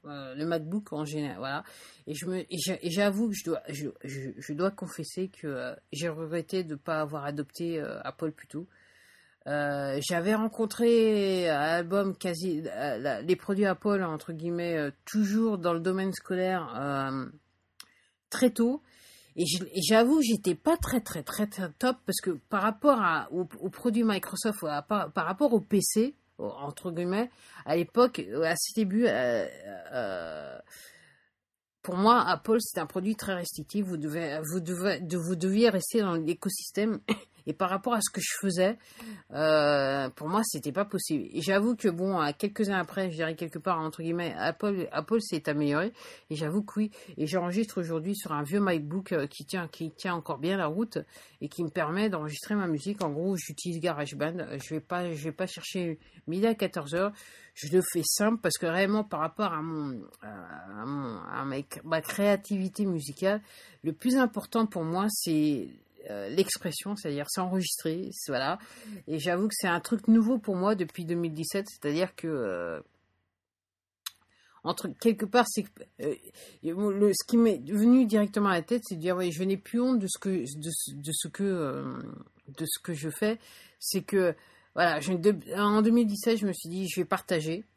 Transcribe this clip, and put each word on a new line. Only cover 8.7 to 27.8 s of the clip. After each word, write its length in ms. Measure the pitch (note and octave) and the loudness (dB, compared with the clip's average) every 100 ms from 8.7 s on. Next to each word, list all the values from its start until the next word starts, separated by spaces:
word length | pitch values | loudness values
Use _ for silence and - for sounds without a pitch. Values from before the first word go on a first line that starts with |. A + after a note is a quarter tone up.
| _ _ _ _ _ _ _ - | _ _ _ _ _ _ _ -6
Euh, 520 | D3 C#3+ C#3+ C#3 C#3 C#3 | -2 0 -2 -2 -2 -2
j'avais 280 | F3 F3+ A3 | 0 2 2
rencontré 1120 | A3 - A3 - A#3 A#3 A3 G#3+ G3 F#3 F3 | 0 -2 -4 2 6 6 6 4 4 2 2
à 280 | D3 D3+ E3+ | 2 2 0
l'album 380 | E3+ G3 G3 F#3 | 2 0 0 -2
quasi, 460 | F#3 E3+ F#3 D3+ D#3 | -4 -2 -2 -2 -4
euh, 300 | F#2 C#3+ A2 | -4 -2 -2
la, 220 | C#3 A2 | -2 -2
les 120 | C#3+ F3+ | 0 0
produits 300 | - G3 G3+ | 2 2 2
Apple, 380 | F3+ G#3 G3+ | 2 2 2
entre 300 | F3 D#3 - | 0 -4 -6
guillemets, 440 | E3 E3 E3+ E3+ E3 | -6 -4 -2 0 0
euh, 140 | D3 C#3+ | -2 -4
toujours 540 | - G#3+ G3+ G#3+ A3+ G3+ | -4 0 2 4 2 2
dans 160 | F3 | 2
le 60 | E3 | 2
domaine 340 | F3 F#3+ F#3+ | 2 0 0
scolaire, 580 | - - F#3 F#3 F#3 D3 A#2 | -2 -4 0 2 0 -2 -4
euh, 500 | C#3+ C#3 C3+ C3+ B2+ - _ _ _ _ - _ _ _ _ | -2 0 0 -4 -6 -12 _ _ _ _ -20 _ _ _ _
très 220 | - B3 | 4 4
tôt. 320 | A#3+ A#3 C#4+ _ _ - - _ - | 4 0 0 _ _ -20 -20 _ -2
Et 80 | E3 | 0
je, 180 | F3 | 0
et 180 | F#3 F#3+ | -2 -2
j'avoue 360 | E3+ A3 A#3+ D#4 | 6 6 8 6
que 80 | A#3+ | 4
j'étais 300 | A3 F#3 E3 | 2 2 0
pas 200 | - E4+ | 2 2
très, 240 | - B3 | 2 -2
très, 240 | - E3+ | -2 -10
très, 240 | - - G#3 | -6 -4 -4
très 240 | F#3+ F3+ - | -2 -8 -2
top 160 | B3+ B3+ - | -2 -2 -4
parce 140 | F#3+ | -2
que 120 | - | -2
par 300 | D3+ _ G#3 | -4 _ 0
rapport 380 | G#3 G#3+ D4 B3+ | 0 4 4 6
à, 320 | F#3 D#3 - | 4 2 -2
au, 160 | D#3+ F3+ A3 | -4 -4 -6
au 80 | F#3 | -8
produit 340 | - B3 A3+ | -2 0 2
Microsoft, 580 | A3+ G3 - F#3+ A3+ G#3 D#3 | 2 2 -2 -4 -2 -2 -4
à, 160 | D3 | -4
par, 280 | - G#3 D3+ | -2 -2 0
par 120 | F#3 E3 | -2 -2
rapport 280 | F#3+ - | 2 4
au 80 | A3+ | 4
P 180 | - G3+ | 4 2
C, 340 | F#3 G#3+ A#3+ - _ - | 4 2 2 -2 _ -10
au, 120 | - | -8
entre 420 | - C#3+ - F#3 | -6 -8 -8 -8
guillemets, 400 | E3+ F3 G3 B3 - - - - | -4 -2 -2 -2 -8 -20 -16 0
à 120 | |
l'époque, 420 | D#3+ | 0